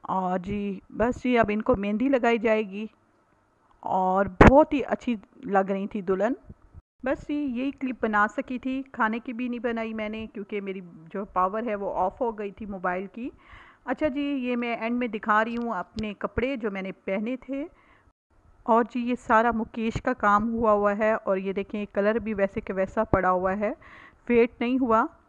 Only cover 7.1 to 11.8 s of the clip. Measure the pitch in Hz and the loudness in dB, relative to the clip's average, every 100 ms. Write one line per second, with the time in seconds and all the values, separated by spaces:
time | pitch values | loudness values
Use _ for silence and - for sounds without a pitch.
7.1 | 311 - 294 294 240 269 - 262 226 226 | -6 -4 -6 -4 -4 -6 -6 -8 -4 0
8.1 | 208 214 - - 254 262 262 269 - 220 | 2 2 0 -6 -6 -6 -6 -8 -2 0
9.1 | 226 240 233 247 240 240 226 226 220 214 | 0 -6 -6 -6 -4 -4 -4 -6 -6 -6
10.1 | 220 220 226 202 208 196 190 175 160 160 | -8 -10 -12 -8 -6 -6 -10 -12 -20 -12
11.1 | 190 196 185 190 214 226 202 | -10 -4 0 0 0 -4 -4